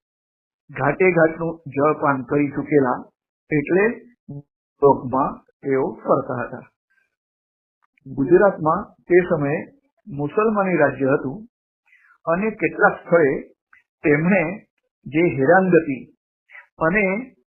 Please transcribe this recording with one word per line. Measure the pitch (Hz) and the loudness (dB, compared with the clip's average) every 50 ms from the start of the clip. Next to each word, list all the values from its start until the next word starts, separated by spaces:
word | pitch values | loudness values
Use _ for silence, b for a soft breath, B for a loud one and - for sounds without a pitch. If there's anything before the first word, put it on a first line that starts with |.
| _ _ _ _ _ _ _ _ _ _ _ _ _ - | _ _ _ _ _ _ _ _ _ _ _ _ _ -14
ઘાટે | 143 127 131 143 - - 190 185 | -6 -2 -2 -2 0 2 2 2
ઘાટનું | 175 165 160 160 160 170 165 165 165 - - | 4 4 2 2 0 -2 -8 -8 -8 -10 -12
જળપાન | 139 120 139 139 156 143 - 156 147 139 131 123 | -8 -4 0 0 0 0 0 0 -2 -2 -2 -4
કરી | - 143 147 147 139 | -2 -2 -2 -2 -2
ચૂકેલા, | - 147 139 - 151 143 135 123 131 135 - - _ _ _ _ _ _ _ - | -4 -6 -4 0 2 2 2 2 0 -4 -8 -14 _ _ _ _ _ _ _ -4
એટલે | 156 147 143 - 170 190 208 226 240 - - - _ _ _ - 143 143 - _ _ _ _ _ _ _ | -4 -4 -2 0 0 2 2 0 -2 -6 -14 -20 _ _ _ -18 -18 -18 -18 _ _ _ _ _ _ _
લોકમાં | 143 139 139 139 135 127 120 131 143 190 226 - _ _ _ _ | 4 4 4 2 -2 -4 -4 -2 -4 -4 -6 -10 _ _ _ _
તેઓ | - 139 135 131 143 185 220 | -6 -2 -2 -2 -2 -4 -6
ફરતા | - - - 160 139 131 - 127 123 | -6 -2 0 0 0 -2 -4 -8 -8
હતા. | 117 - - - - - _ _ _ _ _ _ _ _ _ _ _ _ _ _ _ _ _ _ _ _ _ _ _ _ _ _ - | -8 -10 -12 -14 -16 -20 _ _ _ _ _ _ _ _ _ _ _ _ _ _ _ _ _ _ _ _ _ _ _ _ _ _ -20
ગુજરાતમાં | 139 131 131 135 120 170 185 208 196 185 - 151 156 165 190 - - _ _ | -10 -6 -4 2 4 6 6 6 4 2 0 0 -2 -2 -2 -4 -10 _ _
તે | _ - 175 180 175 | _ 2 2 4 4
સમયે | 180 180 151 143 139 147 190 214 - - _ _ _ _ _ _ | 2 0 -2 -2 -2 -4 -4 -6 -10 -18 _ _ _ _ _ _
મુસલમાની | 214 160 139 147 147 - 214 214 226 214 202 190 185 175 | -14 -10 -8 -8 -4 -2 -2 -2 0 0 0 0 0 2
રાજ્ય | 151 147 135 127 127 135 131 | 2 2 2 0 0 0 0
હતું | 139 151 - 131 135 220 220 - _ _ _ _ _ _ b b b b b b b b - | 0 0 -2 -6 -10 -12 -16 -20 _ _ _ _ _ _ b b b b b b b b -4
અને | 165 165 180 214 220 | -4 -2 -2 -2 -4
કેટલાક | 214 - 175 156 - - 202 190 180 | -4 -2 -4 -4 0 2 2 2 2
સ્થળે | - - - 170 170 156 131 151 196 - - _ _ _ _ b b _ _ _ _ - | -2 -2 0 2 4 4 2 0 -2 -6 -12 _ _ _ _ b b _ _ _ _ 0
તેમણે | 160 147 151 160 175 208 185 160 160 196 214 - _ _ _ _ _ _ _ - | 0 2 2 2 2 2 2 0 -2 -6 -10 -14 _ _ _ _ _ _ _ -12
જે | - 131 156 175 170 | -4 -2 0 0 0
હેરાનગતિ | 131 135 131 139 175 190 190 185 170 156 - 147 135 120 - - _ _ _ _ _ _ B B B B B B _ - | 0 0 2 4 4 4 4 4 2 2 2 0 -4 -8 -10 -16 _ _ _ _ _ _ B B B B B B _ -4
અને | - 185 185 214 202 185 190 220 262 - - _ _ _ _ | -2 0 0 0 0 -2 -2 -6 -8 -12 -18 _ _ _ _